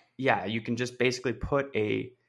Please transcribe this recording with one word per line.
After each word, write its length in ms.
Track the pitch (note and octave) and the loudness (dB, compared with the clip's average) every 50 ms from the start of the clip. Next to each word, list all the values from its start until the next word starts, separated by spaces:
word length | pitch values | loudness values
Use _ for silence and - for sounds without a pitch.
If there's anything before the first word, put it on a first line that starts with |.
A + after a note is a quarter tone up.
| - _ _ | -20 _ _
yeah, 280 | - C3 C3 A2+ G2 F2+ | 0 4 4 4 4 2
you 160 | G2+ A2 A2+ | -2 -2 -2
can 160 | A2 B2 A#2+ | -2 -2 -2
just 200 | A2+ B2 A#2+ B2 | -2 -4 -4 0
basically 360 | - B2 B2+ B2 - - C3 A2+ | 2 2 2 2 0 -2 -4 -4
put 420 | - - - C#3+ C#3 C#3 C#3 - | -4 -2 0 0 0 0 0 -2
a 380 | G#2+ G#2+ G#2+ A2 G#2+ A2 - - _ _ | -2 0 0 0 -2 -2 -6 -12 _ _